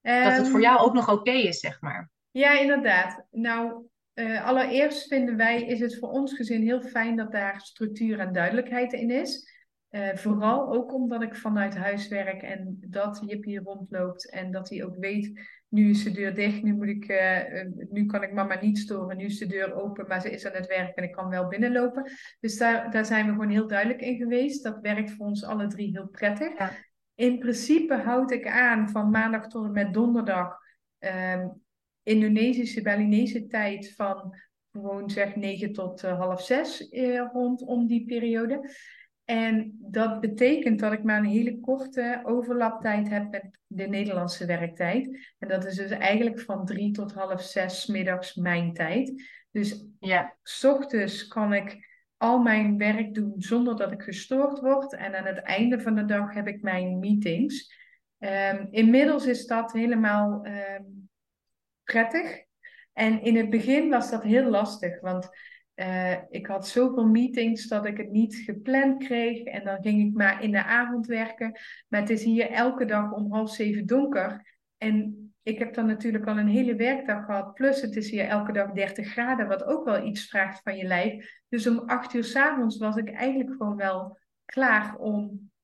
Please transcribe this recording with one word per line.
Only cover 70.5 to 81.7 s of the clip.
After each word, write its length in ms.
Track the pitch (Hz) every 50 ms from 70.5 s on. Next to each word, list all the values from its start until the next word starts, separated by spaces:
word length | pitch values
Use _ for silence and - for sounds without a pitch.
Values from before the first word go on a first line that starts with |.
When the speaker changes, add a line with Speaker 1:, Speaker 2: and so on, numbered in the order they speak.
| 202
Speaker 2:
de 120 | 196 -
avond 420 | - 226 240 247 240 247 240 226
werken. 520 | 233 240 220 226 226 - - 233 226 220 - - - - - - _
Maar 120 | - 208
het 100 | 202 208
is 140 | 226 220 220
hier 260 | 233 226 226 226 -
elke 340 | - 214 240 254 262 262 262
dag 280 | 214 214 208 208 208 214
om 200 | 208 208 208 202
half 180 | 220 220 214 -
zeven 320 | - 220 208 208 208 190
donker. 720 | 175 233 262 285 277 277 196 185 202 208 - - _ _ _ _ _ _
En 400 | _ 220 220 214 214 214 214 208 - - - _ _ _
ik 160 | 220 220 -
heb 160 | 240 226 -
dan 120 | - 226
natuurlijk 400 | 220 214 214 - 233 220 214 208
al 120 | - 214 208
een 100 | 208 208
hele 260 | 208 247 262 240 233
werkdag 500 | 208 226 247 277 269 - - 208 208 208
gehad. 300 | - 208 196 190 196 -
Plus 260 | - 262 277 269 277
het 160 | 254 220 208
is 140 | 214 214 -
hier 140 | 226 208 190
elke 260 | - 208 208 208 208 208
dag 200 | 208 196 196 196
dertig 360 | 196 196 196 - - 214 -
graden, 400 | - - 240 247 262 233 214 202
wat 160 | 196 190 -
ook 200 | - 294 320 -
wel 220 | 254 208 190 -
iets 220 | 214 - - - -
vraagt 320 | - 202 190 196 196 - _
van 140 | - 190
je 80 | 190 185
lijf. 560 | 185 185 175 185 214 214 - - - - - _ _
Dus 180 | - 240 208
om 120 | 240